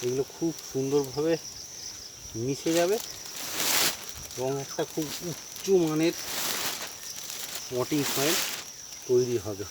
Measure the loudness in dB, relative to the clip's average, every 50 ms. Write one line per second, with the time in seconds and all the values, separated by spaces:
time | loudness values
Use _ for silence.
0 | 0 0 0 0 0 -2 -2 0 0 0 0 -2 -8 -4 -2 -2 0 4 4 4
1 | 2 2 0 0 2 4 2 2 0 -8 -12 -12 -14 -14 -12 -12 -10 -10 -10 -12
2 | -14 -16 -16 -16 -16 -10 -6 -4 0 0 -2 0 2 4 4 6 6 6 4 2
3 | 0 -4 -10 -10 -12 -10 -8 -8 -6 -4 -2 0 2 4 4 4 4 4 2 -2
4 | -8 -12 -12 -12 -12 -10 -6 -2 0 0 0 0 -2 -6 -2 -4 -4 -2 0 -2
5 | -2 -2 -2 -4 -4 -6 -6 -6 -10 -12 -12 -8 2 6 6 8 8 6 4 4
6 | 4 4 2 0 -4 -4 -2 -2 0 0 0 0 -2 -2 -4 -4 -6 -8 -10 -10
7 | -10 -10 -10 -8 -8 -8 -8 -8 -8 -8 -8 -8 -8 -4 0 0 0 2 2 2
8 | 2 2 2 2 4 4 4 2 2 0 -2 -4 -8 -10 -12 -12 -12 -12 -12 -12
9 | 0 4 6 6 6 6 2 0 0 -2 -4 -4 -6 -8